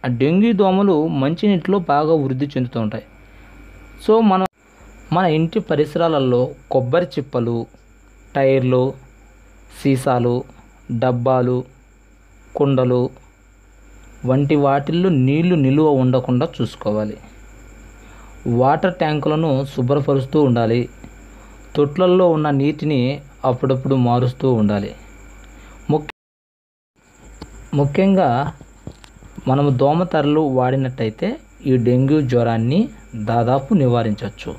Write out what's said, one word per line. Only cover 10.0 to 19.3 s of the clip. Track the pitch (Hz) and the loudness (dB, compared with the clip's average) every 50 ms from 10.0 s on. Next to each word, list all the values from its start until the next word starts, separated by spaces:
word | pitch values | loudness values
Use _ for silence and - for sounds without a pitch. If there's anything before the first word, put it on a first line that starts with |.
| 127 139 127 120 120 123 120 127 - - - - - - _ - - - | 0 0 0 2 2 0 0 -2 -6 -10 -18 -20 -20 -20 _ -20 -12 -8
డబ్బాలు, | 127 113 127 127 123 120 120 135 127 127 123 123 123 127 127 - - - _ _ _ _ _ _ _ _ _ _ - - - - - | -4 -2 0 0 0 0 0 0 2 2 2 0 -2 -2 -4 -8 -18 -20 _ _ _ _ _ _ _ _ _ _ -20 -20 -20 -14 -2
కుండలు | - 147 139 139 131 127 123 123 123 123 - - - - _ _ _ _ _ _ _ _ _ _ - - - - - - - - - - | -2 0 2 2 2 2 2 0 0 -2 -4 -6 -14 -20 _ _ _ _ _ _ _ _ _ _ -20 -20 -20 -20 -20 -20 -20 -20 -10 -2
వంటి | 123 127 135 143 143 156 | 0 0 0 2 0 0
వాటిల్లో | 147 143 139 139 143 143 151 160 175 180 190 | 2 2 2 0 0 -2 -2 -2 0 0 0
నీళ్లు | 165 131 127 131 143 156 170 180 180 | 2 2 2 2 0 0 0 0 2
నిలువ | 156 135 131 135 151 156 151 | 2 2 2 2 2 2 2
ఉండకుండా | 143 131 127 127 123 127 120 - 127 123 151 170 - - | 2 2 2 2 0 0 0 0 -2 -2 -2 -4 -4 -6
చూసుకోవాలి. | 117 110 - - - 104 107 107 107 107 - - - - - - - - - - - - - - - - - - - - - - - - - - - | -6 -6 -6 -8 -6 -4 -4 -4 -4 -6 -10 -14 -18 -20 -20 -20 -20 -20 -20 -20 -20 -20 -20 -20 -20 -20 -20 -20 -20 -20 -20 -20 -20 -20 -20 -10 -6
వాటర్ | 127 117 120 127 135 147 165 - 185 - | -2 0 2 2 2 2 0 0 -4 -2
ట్యాంకులను | - 160 156 151 151 135 151 | -2 -4 -2 -2 -2 -2 -2